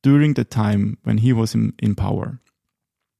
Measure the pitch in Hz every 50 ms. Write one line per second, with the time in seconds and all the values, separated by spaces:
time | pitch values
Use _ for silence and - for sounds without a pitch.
0 | - 139 143 143 151 151 139 147 117 - - 117 104 104 104 101 101 104 110 -
1 | _ 110 110 110 113 131 123 113 113 110 - 113 110 107 - - 117 107 101 -
2 | 101 98 104 101 - 113 - 123 _ _ _ _ _ _ _ _ _ _ _ _
3 | _ _ _